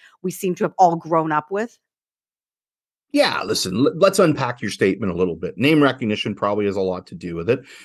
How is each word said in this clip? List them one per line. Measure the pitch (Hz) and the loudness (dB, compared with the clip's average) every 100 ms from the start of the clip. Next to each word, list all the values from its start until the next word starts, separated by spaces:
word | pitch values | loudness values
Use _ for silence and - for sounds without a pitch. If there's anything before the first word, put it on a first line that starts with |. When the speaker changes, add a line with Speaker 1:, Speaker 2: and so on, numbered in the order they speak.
| - _ | -14 _
Speaker 1:
we | 185 | -10
seem | - 190 175 | -6 -4 -2
to | 175 | -2
have | - | 2
all | 180 165 | 2 2
grown | 160 165 156 | 0 0 2
up | 151 - | -2 -2
with? | 196 233 _ _ _ _ _ _ _ _ _ _ _ _ _ _ | -4 -6 _ _ _ _ _ _ _ _ _ _ _ _ _ _
Speaker 2:
Yeah, | 285 226 98 | 2 2 0
listen, | - - 92 107 | -4 -4 -2 0
l-, | 139 165 | 0 2
let's | 190 190 | 2 4
unpack | 175 135 123 123 | 2 2 -2 -6
your | 107 | -8
statement | - 98 98 101 | 0 0 0 -2
a | 85 | -2
little | 92 80 | -2 -2
bit. | 90 - | -8 -2
Name | 139 156 | 2 4
recognition | 139 127 113 104 117 98 | 4 2 -2 -2 -4 -4
probably | 104 104 101 | -2 0 0
has | 98 | 0
a | |
lot | 95 90 - | -2 -4 -8
to | 87 | -12
do | 87 85 | -10 -4
with | 82 | 0
it. | 135 - - | -2 -4 -20